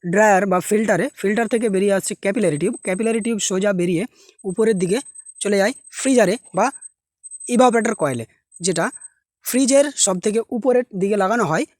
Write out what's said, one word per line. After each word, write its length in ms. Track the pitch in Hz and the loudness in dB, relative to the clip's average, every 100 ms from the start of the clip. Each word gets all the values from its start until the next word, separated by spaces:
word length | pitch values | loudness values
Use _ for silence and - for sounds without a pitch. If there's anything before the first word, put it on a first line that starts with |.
| 180 | -2
ড্রায়ার 340 | 180 214 190 196 | 2 4 4 2
বা 140 | 185 | -2
ফিল্টারে, 500 | - 214 214 190 247 - | 0 -2 0 0 -2 -4
ফিল্টার 320 | 196 214 233 | -4 -2 -2
থেকে 220 | 240 226 | -2 0
বেরিয়ে 240 | 190 202 | 0 0
আসছে 220 | 196 - 202 | 0 -2 -6
ক্যাপিলারি 420 | 196 202 196 147 | -4 0 0 0
টিউব। 180 | 151 240 | -4 -6
ক্যাপিলারি 380 | - 185 226 226 | -6 -4 -2 -2
টিউব 180 | 220 226 | -2 -4
সোজা 340 | - 190 202 | -4 -2 -2
বেরিয়ে 320 | 190 175 165 220 _ - _ | 0 0 -2 -4 _ -20 _
উপরের 360 | 202 180 220 202 | -10 -2 0 2
দিকে 200 | 180 214 - - - _ | 0 -2 -6 -20 -20 _
চলে 180 | 202 202 | -2 0
যায় 160 | 196 269 _ | 0 -2 _
ফ্রিজারে 460 | - 269 254 196 220 _ 175 | -6 0 4 4 0 _ -2
বা 160 | 233 - - _ _ _ - - - | -2 -4 -20 _ _ _ -20 -20 -4
ইভাপোরেটর 480 | 240 247 233 220 220 | 4 4 4 -2 -2
কয়েলে, 300 | 151 127 113 _ _ _ | -2 -4 -8 _ _ _
যেটা 320 | 175 165 190 - - _ _ _ | -4 -2 -2 -6 -20 _ _ _
ফ্রিজের 420 | - 247 262 269 294 - | -4 0 4 4 2 0
সব 240 | - 185 | -2 0
থেকে 200 | 220 214 226 | -2 -2 -4
উপরের 340 | 247 262 247 254 190 | -4 2 2 0 -4
দিকে 180 | 196 208 | -2 0
লাগানো 260 | 190 233 | 0 0
হয় 220 | 185 160 302 _ | 0 -2 -4 _